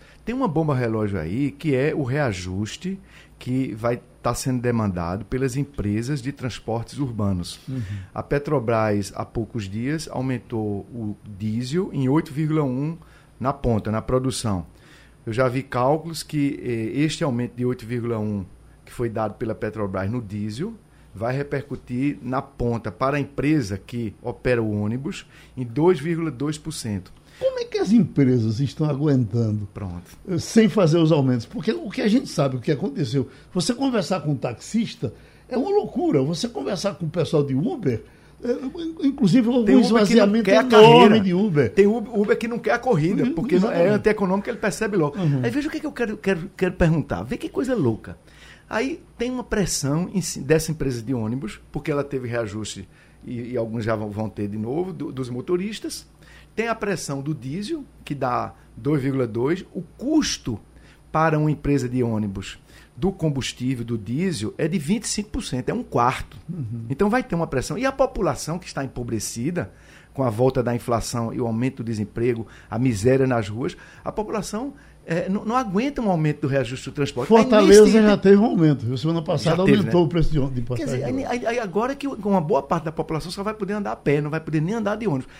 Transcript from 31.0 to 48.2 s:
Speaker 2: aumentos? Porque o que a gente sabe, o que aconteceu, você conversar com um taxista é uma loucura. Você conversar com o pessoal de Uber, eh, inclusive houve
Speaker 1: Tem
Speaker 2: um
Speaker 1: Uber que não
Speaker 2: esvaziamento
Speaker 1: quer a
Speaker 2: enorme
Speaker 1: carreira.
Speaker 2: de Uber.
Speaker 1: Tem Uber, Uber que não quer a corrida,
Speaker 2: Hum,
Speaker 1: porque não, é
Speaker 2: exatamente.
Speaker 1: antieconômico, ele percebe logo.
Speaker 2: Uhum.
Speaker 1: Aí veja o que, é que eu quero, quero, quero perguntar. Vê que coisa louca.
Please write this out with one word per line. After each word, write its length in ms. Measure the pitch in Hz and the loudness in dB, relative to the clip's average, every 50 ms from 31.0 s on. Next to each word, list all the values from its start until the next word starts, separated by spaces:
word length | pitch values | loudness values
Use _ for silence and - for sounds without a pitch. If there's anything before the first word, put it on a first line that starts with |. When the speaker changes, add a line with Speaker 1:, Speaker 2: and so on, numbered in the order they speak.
| 165 156 | 4 4
Speaker 2:
aumentos? 320 | 165 147 131 131 123 117 113 | 4 4 4 2 0 0 -2
Porque 260 | - - 240 156 220 | -6 -10 -6 -4 -4
o 200 | 233 349 311 208 | -4 -4 -6 -8
que 100 | - - | -6 -2
a 80 | 247 214 | 2 2
gente 200 | 208 269 - - | 2 2 2 0
sabe, 280 | - - 143 135 131 | -2 0 0 0 -2
o 40 | 127 | -2
que 120 | - - | -2 -2
aconteceu, 560 | 151 127 185 - - - 143 110 123 139 123 - - - - - | -2 -2 -2 -4 -4 -4 -4 -2 0 -2 -2 -4 -8 -16 -20 -6
você 220 | - 185 - - 240 | -6 -2 -2 -2 -2
conversar 460 | 233 269 269 247 214 156 - 190 190 | 0 0 0 0 0 -2 -2 -2 -2
com 100 | - 151 | -2 -4
um 60 | 147 | -4
taxista 760 | 123 - 131 110 - - - - 226 220 - - - - 113 - - - - - - - - | -2 -4 -6 -6 -8 -10 -4 -2 -2 -2 -4 -6 -8 -8 -8 -8 -12 -18 -20 -20 -20 -12 -6
é 60 | 247 240 | -4 -2
uma 100 | 269 392 | -2 2
loucura. 540 | 392 415 - - - - 359 330 277 135 | 0 0 0 0 -2 -2 0 2 2 2
Você 260 | 131 147 175 156 - 233 | 2 0 0 -2 -4 -6
conversar 460 | - 285 277 285 208 160 - 202 - | -6 -6 -4 -4 -4 -2 -2 -4 -4
com 100 | - 170 | -4 -6
o 60 | 151 | -4
pessoal 340 | - 175 147 - - 156 143 | -2 -2 -2 2 2 0 2
de 100 | 131 131 | 2 0
Uber, 480 | 127 160 254 370 269 208 139 117 104 - - - - - - - - | 0 0 -2 -2 -2 -2 -2 -2 -2 -6 -12 -20 -20 -20 -20 -16 -6
eh, 140 | - 240 254 294 269 269 - - 330 330 320 - | -4 -4 -2 -2 -4 -8 -8 -8 -8 -8 -6 -2
inclusive 440 | 311 277 269 - 262 175 165 262 220 226 | 0 0 2 2 4 4 6 6 4 4
houve 180 | 254 254 226 | 2 2 4
Speaker 1:
Tem 100 | 202 131 | 6 8
Speaker 2:
um 40 | - | 8
Speaker 1:
Uber 80 | - - | 8 6
que 40 | |
não 80 | 220 233 | 6 4
Speaker 2:
esvaziamento 440 | 208 175 202 226 202 202 202 233 214 | 4 6 6 6 6 6 4 2 2
Speaker 1:
quer 120 | 185 202 | 2 2
a 60 | 220 | 2
Speaker 2:
enorme 80 | 262 254 | 4 8
Speaker 1:
carreira. 500 | 233 214 214 233 240 240 240 214 220 220 | 10 12 12 12 12 12 10 10 8 6
Speaker 2:
de 140 | 190 190 175 | 4 4 2
Uber. 400 | 180 214 220 160 147 127 107 - | 2 2 2 4 2 2 4 4
Speaker 1:
Tem 120 | 190 202 | 4 6
Uber, 320 | 202 220 240 208 - - 202 | 6 4 0 -4 -2 0 0
Uber 200 | 208 202 233 226 | 2 2 2 0
que 100 | 233 226 | 0 -2
não 100 | 240 226 | -4 -2
quer 140 | - 220 | 0 0
a 60 | 233 233 | 0 0
corrida, 460 | - 254 233 151 151 170 214 - - | 2 2 2 2 2 2 2 2 0
Speaker 2:
Hum, 100 | 247 330 | 0 0
Speaker 1:
porque 240 | 330 - - - 220 | -2 0 2 2 2
não, 100 | 190 233 | 2 2
é 40 | |
Speaker 2:
exatamente. 240 | - 170 170 196 208 | 2 2 4 4 4
Speaker 1:
antieconômico, 520 | 202 - 214 208 214 202 180 190 202 208 269 | 2 2 2 2 2 0 0 0 -2 -2 -4
ele 100 | 240 208 | -6 -4
percebe 380 | - 208 160 - 220 220 202 | -4 -4 -2 -2 -4 -2 0
logo. 220 | 190 151 147 - 202 | 0 0 0 0 -2
Speaker 2:
Uhum. 220 | 185 151 143 131 127 | 0 0 0 0 0
Speaker 1:
Aí 60 | - | -2
veja 180 | 220 285 285 311 | -2 -2 -4 -4
o 20 | |
que, 60 | 311 | -6
é 40 | 311 | -6
que 60 | 302 | -8
eu 60 | 294 | -8
quero, 240 | - - 240 208 220 | -6 -4 -4 -4 -6
quero, 340 | 208 - 190 190 165 156 - - | -4 -2 -2 -2 -2 -4 -10 -4
quero 160 | - 185 202 | -2 -2 -2
perguntar. 500 | - - 185 160 165 156 - - - 85 | 0 2 2 2 2 2 0 -2 -4 -6
Vê 140 | 95 127 233 | -6 -6 -8
que 140 | - - - | -8 -8 -6
coisa 240 | - - 277 233 254 | -4 -4 -2 -2 0
louca. 420 | 220 147 117 110 - - 90 87 - | 0 2 0 0 -2 -6 -14 -18 -18